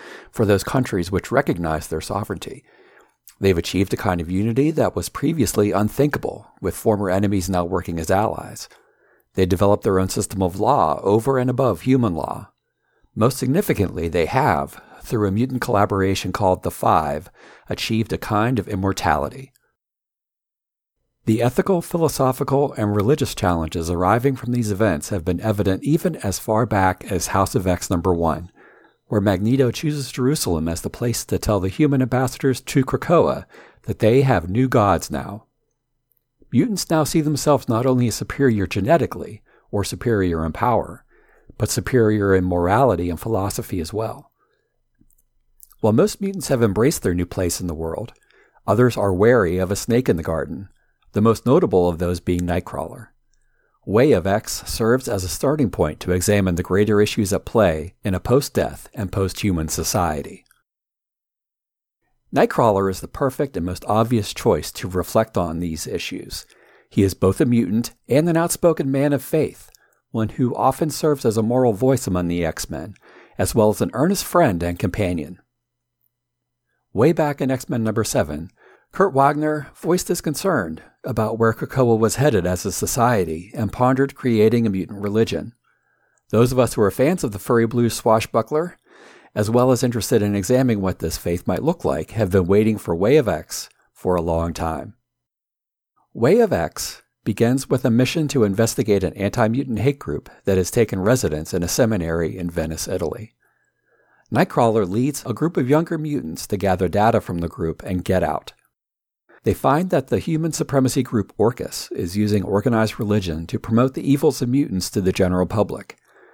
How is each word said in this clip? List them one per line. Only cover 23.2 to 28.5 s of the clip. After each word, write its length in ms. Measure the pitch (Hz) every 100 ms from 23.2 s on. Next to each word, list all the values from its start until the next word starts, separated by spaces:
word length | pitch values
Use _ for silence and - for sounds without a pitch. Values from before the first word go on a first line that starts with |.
| 127
challenges 560 | - 95 85 80 85 82
arriving 460 | 87 90 117 135 131
from 160 | 117
these 200 | 123 107
events 360 | 95 107 76 -
have 160 | 98
been 160 | 82 85
evident 420 | 110 104 95 95
even 360 | 139 160 185 156
as 200 | 101 -
far 280 | - 107 117
back 440 | 104 95 92 -
as 180 | 92 -
House 280 | 98 95 -
of 100 | 92
X 240 | 87 -
number 240 | 90 90
one, 380 | 85 82 76 87